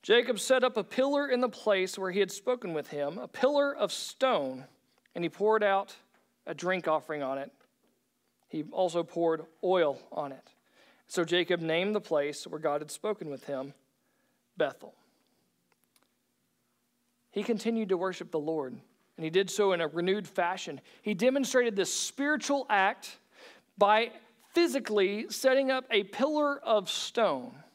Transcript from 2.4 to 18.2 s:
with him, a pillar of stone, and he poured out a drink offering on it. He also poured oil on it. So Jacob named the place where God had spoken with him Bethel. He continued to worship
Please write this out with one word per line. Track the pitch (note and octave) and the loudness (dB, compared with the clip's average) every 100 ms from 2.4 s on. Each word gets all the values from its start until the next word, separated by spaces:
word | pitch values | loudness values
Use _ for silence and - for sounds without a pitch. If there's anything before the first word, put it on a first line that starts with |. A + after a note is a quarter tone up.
| - B3 G3 | -4 -2 -2
with | D#3 C#3 | -6 -6
him, | D3 C#3+ F#3 | -6 -6 -6
a | - | -12
pillar | - C4 C#4+ C#4+ | 0 2 4 0
of | C#4+ F#3+ | 0 -4
stone, | - - - C4 G#3 C3+ C3 C3+ _ _ _ _ | -4 -10 0 2 2 -2 -8 -16 _ _ _ _
and | E3+ | -6
he | E3+ | -6
poured | - G#3 A3 | 0 2 4
out | G#3 G3 G3+ - _ _ _ _ - | 4 2 -2 -14 _ _ _ _ -12
a | |
drink | D3+ F3 F#3 D#3+ | -6 -4 -2 0
offering | D#3 - D3+ | 0 -2 -6
on | C3+ C3+ | -4 -6
it. | C#3 _ _ _ _ _ _ _ _ _ _ | -8 _ _ _ _ _ _ _ _ _ _
He | D#3+ D3 | -8 -6
also | - F#3 E3+ | 0 0 0
poured | E3+ E3+ E3+ D#3+ D#3+ _ | -4 0 0 0 -6 _
oil | F3+ F#3 D3+ C#3 - | 2 4 2 0 -8
on | - C#3+ | -8 -8
it. | C3+ _ _ _ _ _ _ _ | -12 _ _ _ _ _ _ _
So | - | -2
Jacob | D#3+ F3 E3+ F3 | 0 0 2 0
named | E3 D#3+ F#3+ | 0 0 0
the | G#3+ | -2
place | G#3 D#3 C#3+ C#3+ - | 0 0 0 -6 -10
where | D3+ | -4
God | D#3 D3 | -2 -2
had | D3+ | -4
spoken | - G#3 G#3 D#3+ | -6 -6 -4 -6
with | C3+ | -10
him | - C#3 C#3 - _ _ _ _ _ _ _ - | -6 -6 -8 -14 _ _ _ _ _ _ _ -2
Bethel. | D3+ - A#2 _ _ _ _ _ _ _ _ _ _ _ _ _ _ _ _ _ _ _ _ _ _ _ _ | -2 -2 -20 _ _ _ _ _ _ _ _ _ _ _ _ _ _ _ _ _ _ _ _ _ _ _ _
He | G3+ | -6
continued | G#3 G#3+ A3+ A3+ G#3 | -2 -2 0 -2 0
to | F#3 | 0
worship | F#3+ F3+ | -2 -4